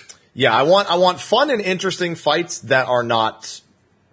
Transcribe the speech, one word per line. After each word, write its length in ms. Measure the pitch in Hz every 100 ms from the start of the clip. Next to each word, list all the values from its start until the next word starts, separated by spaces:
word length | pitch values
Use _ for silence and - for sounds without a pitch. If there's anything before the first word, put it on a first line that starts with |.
| - - _
Yeah, 220 | - 127 113
I 80 |
want, 260 | 143 190 202
I 60 | 175
want 240 | 180 170
fun 320 | - 220 302
and 100 | 240
interesting 540 | 190 185 185 170 175 165
fights 440 | - 156 170 -
that 280 | 113 131 117
are 160 | 123
not 580 | 117 117 110 - - - - _ _ _ _